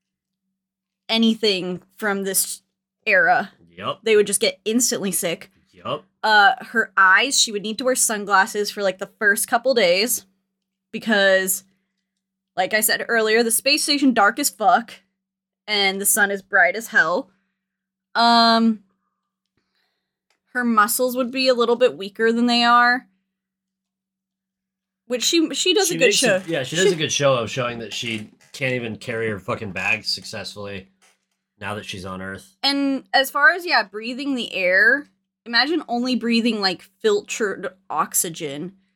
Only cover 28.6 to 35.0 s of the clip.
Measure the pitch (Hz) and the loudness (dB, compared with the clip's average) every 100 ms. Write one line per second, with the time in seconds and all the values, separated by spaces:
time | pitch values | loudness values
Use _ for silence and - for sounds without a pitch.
28.6 | 131 127 117 107 - 113 113 101 - 110 | -4 -4 -6 -10 -8 -6 -6 -6 -8 -8
29.6 | 107 90 98 110 - - 92 107 95 104 | -8 -6 -4 -4 -4 -8 -10 -14 -14 -14
30.6 | 101 98 95 _ _ _ _ _ _ - | -12 -14 -16 _ _ _ _ _ _ -14
31.6 | 101 107 95 98 92 92 95 95 - _ | -10 -10 -10 -12 -12 -12 -12 -14 -18 _
32.6 | 277 277 277 269 - 269 269 - 302 359 | -4 -2 -2 -4 -4 -2 -2 2 2 2
33.6 | 349 262 202 208 226 240 285 254 - 190 | 0 -2 -2 -8 -10 -8 -6 -6 -6 -2
34.6 | 180 185 214 285 | 2 4 4 2